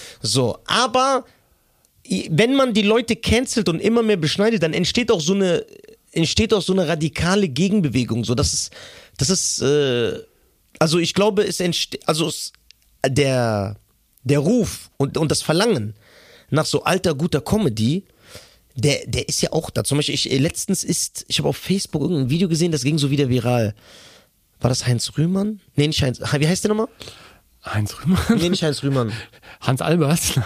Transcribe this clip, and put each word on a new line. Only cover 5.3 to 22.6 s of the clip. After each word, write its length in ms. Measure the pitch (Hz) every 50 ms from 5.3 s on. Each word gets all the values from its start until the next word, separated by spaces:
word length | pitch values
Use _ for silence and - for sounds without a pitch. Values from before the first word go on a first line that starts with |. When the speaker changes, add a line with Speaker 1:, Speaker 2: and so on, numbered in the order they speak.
| 196
Speaker 1:
eine, 300 | 196 196 185 170 - - - - - - - - - _ _
entsteht 420 | - - 165 151 - - 220 214 220
auch 100 | 208 170
so 100 | - 190
eine 160 | 190 185 139
radikale 600 | 165 160 151 160 - - 147 170 190 208 202 185
Gegenbewegung. 760 | 131 120 175 196 185 220 180 143 107 123 123 101 - 120 113
So, 100 | 101 120
das 180 | 113 - - -
ist, 200 | - - - - - - - - - - - - -
das 120 | - 135
ist, 320 | 190 175 - - - - -
äh, 520 | 131 143 147 143 135 123 120 117 101 - - - - _ _ _ _ _ _ _ _ - -
also 180 | 156 160 147 175
ich 160 | 170 165 -
glaube, 300 | - 196 214 208 190 208
es 160 | - - -
entste-, 400 | 185 180 160 - - - - - -
also 200 | - 165 151 160
es, 260 | 156 - - - - - _ _ - _ _ _ _ _ _ -
der, 680 | 139 131 113 143 135 131 127 120 117 107 104 98 98 104 - _ _ _ _ _ _ _ _ -
der 160 | 123 139 143
Ruf 500 | 139 156 240 254 202 - - - - - _
und, 200 | - 139 139 - -
und 120 | 160 147
das 100 | 147 -
Verlangen 540 | - - 156 170 208 240 214 139 107 104 107 - _ _ - - - - - - - _
nach 160 | - 143 -
so 160 | - - 143 -
alter, 320 | - 165 190 - 180 156
guter 260 | 131 151 175 - 147
Comedy, 640 | - - - 214 214 139 107 107 110 113 147 190 202 _ _ _ _ - - - - - _ _ _ _ _
der, 260 | 127 113 135 139 - -
der 220 | - - 127 - -
ist 140 | - - -
ja 100 | - -
auch 160 | 160 165 -
da. 160 | - - 107
Zum 140 | - 139 147
Beispiel, 160 | 147 - 147
ich, 160 | 135 - -
äh, 80 | - 139
letztens 440 | 131 170 - - - - 196 - -
ist, 440 | - - - - - - - - -
ich 100 | - -
habe 100 | 147 143
auf 80 | 139 -
Facebook 420 | - - 185 196 - - - 156 143
irgendein 280 | 147 180 151 135 120
Video 180 | 135 165 202 185
gesehen, 240 | 165 156